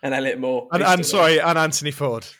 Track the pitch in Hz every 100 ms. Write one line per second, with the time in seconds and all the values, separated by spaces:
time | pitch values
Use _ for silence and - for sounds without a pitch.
0 | 143 131 135 123 131 127 120 175 190 185
1 | 170 202 160 160 165 165 160 - 147 139
2 | 143 117 - -